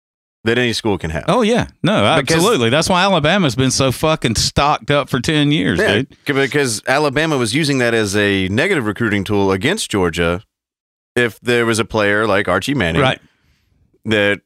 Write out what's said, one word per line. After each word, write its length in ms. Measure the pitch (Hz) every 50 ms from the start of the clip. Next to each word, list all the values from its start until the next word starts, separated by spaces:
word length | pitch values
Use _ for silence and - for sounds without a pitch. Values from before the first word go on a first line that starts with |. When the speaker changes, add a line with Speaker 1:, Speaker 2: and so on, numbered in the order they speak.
| _ _ _ _ _ _ _ _ -
Speaker 1:
that 120 | 113 120
any 160 | 123 123 117
school 240 | 104 - - 110 95
can 140 | 87 - 80
have. 140 | 80 76 - -
Speaker 2:
Oh, 140 | 190 254
yeah. 240 | 226 202 240 220 - - - _
No, 340 | - 170 214 147 120 117 156 160
Speaker 1:
Because 180 | 135 - 165
Speaker 2:
absolutely. 340 | 160 175 226 233 139 117 113
That's 180 | 127 156 160 -
why 140 | 190 175
Alabama's 540 | 185 202 190 160 143 151 185 208 180 135 104
been 140 | 127 131 127
so 220 | - - 135 135
fucking 440 | 123 - - 156 160 - - 123 107
stocked 540 | - 147 135 - 160 143 147 143 - - -
up 200 | 143 143 131 -
for 100 | - 127
ten 300 | 120 - 156 151 143 147
years, 260 | 147 170 175 - 95 78
Speaker 1:
Yeah, 140 | 110 - 104
Speaker 2:
dude. 200 | 110 135 - - _ _
Speaker 1:
c-, 60 | -
because 500 | 139 135 139 117 135 147 139 123 107 92 -
Alabama 500 | - 131 147 151 143 120 147 160 160 151
was 180 | 131 120 104 117
using 220 | 156 160 139 143 131
that 140 | 120 117
as 240 | 117 113 107 98 95
a 320 | 107 104 101 98 95 92 90
negative 380 | 101 120 160 202 196 147 110
recruiting 360 | 107 95 - 117 107 104 101 90
tool 280 | - 104 101 98 95
against 380 | 95 98 95 147 208 220 - -
Georgia 520 | - 98 90 85 80 87 85 85 87 90 - _ _ _ _ _ _ _ _ _ _ _ _ _ _
if 240 | 123 120 113 - -
there 260 | - 123 120 120 117
was 120 | 117 113 107
a 60 | 107
player 420 | - - 110 101 101 104 107 113
like 220 | 107 95 104 95 90
Archie 260 | 90 98 - 135 143
Manning 280 | 131 92 82 82 160
Speaker 2:
Right. 180 | 135 131 - - - _ _ _ _ _ _ _ _ _ _ _ _ _ _ _ _
Speaker 1:
that 360 | 107 110 104 101 101 101 92 -